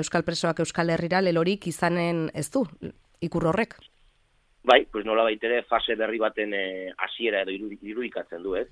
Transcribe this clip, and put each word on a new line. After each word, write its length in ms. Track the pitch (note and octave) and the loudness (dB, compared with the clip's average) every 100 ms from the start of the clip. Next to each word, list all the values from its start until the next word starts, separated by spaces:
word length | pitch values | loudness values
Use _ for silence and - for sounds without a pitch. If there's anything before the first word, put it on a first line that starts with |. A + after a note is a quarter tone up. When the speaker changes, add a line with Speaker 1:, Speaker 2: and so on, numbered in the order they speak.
Speaker 1:
Euskal 260 | D#3 E3+ E3 | 2 0 0
Presoak 340 | E3 E3+ D#3+ | -2 0 0
Euskal 260 | D#3+ - E3+ | -2 0 0
Herrira 320 | E3 E3+ F#3 | 0 0 2
lelorik 460 | F#3+ E3 E3+ G3+ E3+ | 2 2 2 0 -2
izanen 580 | - F3 F3 E3+ E3+ D#3+ | 0 0 2 0 0 -2
ez 160 | - D3 | -4 -2
du 160 | C4+ A3 - - - _ - | 0 -2 -4 -14 -14 _ -8
ikur 240 | F3 E3+ E3 | -4 0 2
horrek? 320 | E3 - - - _ _ _ _ _ _ _ | 2 -2 -6 -20 _ _ _ _ _ _ _
Speaker 2:
Bai, 200 | A#2+ B2 - | 6 8 6
pues 160 | A2 | -4
nolabait 380 | G#2 A2 A2+ G#2+ | 0 4 4 2
ere 220 | A2+ A#2+ - | 0 0 2
fase 300 | A2+ - A2 | 0 0 -2
berri 220 | A2 A2+ | 0 0
baten, 300 | A2 A2 G#2 | -2 -2 -4
eh, 380 | G2+ F#2+ F#2 F#2 - | -2 -4 -6 -10 -6
hasiera 380 | F#2+ - A#2 G2+ | -6 -2 0 0
edo 80 | F#2+ | -2
irudi-, 300 | F#2+ G#2 G2+ | -4 -8 -10
irudikatzen 640 | G2+ G#2+ A#2+ - E2+ E2+ | -12 -8 -8 -8 -10 -8
du, 100 | F#2+ | -4
ez? 140 | F#2 B2 | -4 -4